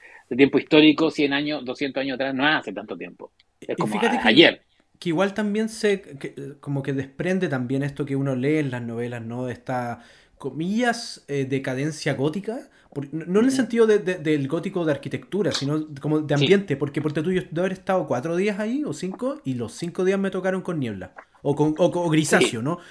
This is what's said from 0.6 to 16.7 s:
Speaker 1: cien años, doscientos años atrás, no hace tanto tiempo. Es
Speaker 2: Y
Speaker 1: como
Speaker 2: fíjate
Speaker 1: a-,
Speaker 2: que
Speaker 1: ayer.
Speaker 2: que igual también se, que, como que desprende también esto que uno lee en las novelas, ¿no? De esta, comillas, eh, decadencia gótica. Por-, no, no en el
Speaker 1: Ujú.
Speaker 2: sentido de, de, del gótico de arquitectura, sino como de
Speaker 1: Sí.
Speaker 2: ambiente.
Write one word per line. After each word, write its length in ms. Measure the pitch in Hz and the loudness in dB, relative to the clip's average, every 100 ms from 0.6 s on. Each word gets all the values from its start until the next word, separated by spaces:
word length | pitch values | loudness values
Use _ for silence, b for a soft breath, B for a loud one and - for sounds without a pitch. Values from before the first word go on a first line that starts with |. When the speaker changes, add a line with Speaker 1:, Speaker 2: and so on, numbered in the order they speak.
| - 156 156 147 156 | 4 8 8 8 2
Speaker 1:
cien 240 | - 143 | 2 0
años, 300 | 139 147 151 123 | 0 -2 -6 -6
doscientos 340 | 123 143 131 | -6 -4 -4
años 140 | 135 | -4
atrás, 200 | 123 135 | -4 -2
no 120 | 135 143 | 0 2
hace 260 | 151 - | 2 -2
tanto 240 | 95 214 87 | -10 -10 -10
tiempo. 340 | 87 - - _ _ - | -12 -14 -20 _ _ -16
Es 100 | - | -8
Speaker 2:
Y 40 | |
Speaker 1:
como 180 | - 220 | -4 -2
Speaker 2:
fíjate 240 | - 226 - | 0 0 2
Speaker 1:
a-, 60 | |
Speaker 2:
que 60 | - | 4
Speaker 1:
ayer. 340 | - 139 - _ _ _ - | 8 8 6 _ _ _ -10
Speaker 2:
que 100 | 175 | -4
igual 240 | 160 202 | 0 0
también 340 | 202 214 208 220 | 0 -2 -2 -4
se, 320 | 220 214 196 | -2 0 0
que, 340 | - 139 156 - 139 143 | -4 -12 -12 -10 -14 -12
como 220 | - 139 | -6 -4
que 120 | 135 | -2
desprende 540 | 135 135 - 170 190 175 | -4 -4 -4 -2 0 0
también 340 | 135 123 135 | -2 -2 -2
esto 240 | 143 139 143 | -2 -4 -4
que 100 | 135 | -2
uno 180 | 139 | 0
lee 220 | 131 131 156 | 0 2 2
en 140 | 143 | 0
las 100 | 123 | -4
novelas, 400 | 117 117 120 120 | -6 -6 -6 -6
¿no? 240 | 113 120 | -8 -6
De 80 | 127 | -6
esta, 500 | 117 - 123 120 117 b b b - | -8 -6 -4 -4 -8 b b b -12
comillas, 880 | 139 135 170 214 240 233 - - - | -10 -6 -2 0 0 -2 -6 -14 -8
eh, 160 | 143 | -4
decadencia 680 | 135 135 135 131 151 151 - | -2 -2 -4 -4 -4 -4 -4
gótica. 560 | 127 143 196 196 247 - b b | 0 -2 -2 -6 -8 -10 b b
Por-, 160 | - 139 | -10 -8
no, 100 | 160 | -8
no 140 | 165 190 | 0 2
en 80 | 254 | 4
el 20 | |
Speaker 1:
Ujú. 80 | 269 | 2
Speaker 2:
sentido 300 | 247 226 220 | 0 4 6
de, 140 | 208 | 4
de, 160 | 165 175 | 2 -2
del 320 | 151 151 135 | 0 0 0
gótico 360 | 165 180 185 | -4 -4 -2
de 80 | 160 | 0
arquitectura, 600 | 143 139 131 - 190 175 | -2 -4 -10 -6 -2 0
sino 340 | 110 139 156 156 139 | 0 -2 -2 -4 -6
como 200 | 147 156 | -2 0
de 160 | 143 143 | 2 2
Speaker 1:
Sí. 60 | |
Speaker 2:
ambiente. 340 | 139 202 196 | 6 4 4